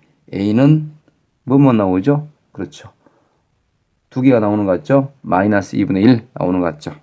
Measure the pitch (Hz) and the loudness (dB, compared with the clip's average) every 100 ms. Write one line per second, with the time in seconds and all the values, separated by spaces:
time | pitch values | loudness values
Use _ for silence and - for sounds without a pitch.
0 | _ _ _ 95 104 113 143 156 151 - | _ _ _ -6 -2 2 2 2 -2 -14
1 | _ _ _ _ 120 135 139 110 95 92 | _ _ _ _ -2 2 4 2 0 -2
2 | 120 147 151 _ _ - 90 - - _ | -2 -2 -6 _ _ -16 -16 -16 -20 _
3 | _ _ _ _ _ _ _ _ _ _ | _ _ _ _ _ _ _ _ _ _
4 | _ 131 131 120 104 107 101 87 - 139 | _ -2 2 2 2 -2 -2 -4 0 0
5 | 135 - 90 90 104 101 98 - 98 95 | -2 -8 -4 0 0 -2 -4 -4 -4 0
6 | 113 117 - - 90 90 85 76 82 - | 2 2 -2 -8 -4 -4 -4 -6 -14 -16